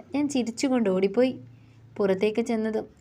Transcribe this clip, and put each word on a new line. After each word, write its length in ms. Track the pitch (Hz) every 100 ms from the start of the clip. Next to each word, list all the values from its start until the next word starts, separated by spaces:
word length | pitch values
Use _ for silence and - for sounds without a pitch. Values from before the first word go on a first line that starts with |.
| -
ഞാൻ 140 | 277 285
ചിരിച്ചുകൊണ്ട് 600 | 262 226 - 277 254 202
ഓടിപ്പോയി. 420 | 185 196 240 262 254 - - - - -
പുറത്തേക്ക് 480 | - 196 185 214 214
ചെന്നതും 440 | 233 220 220 214 214 -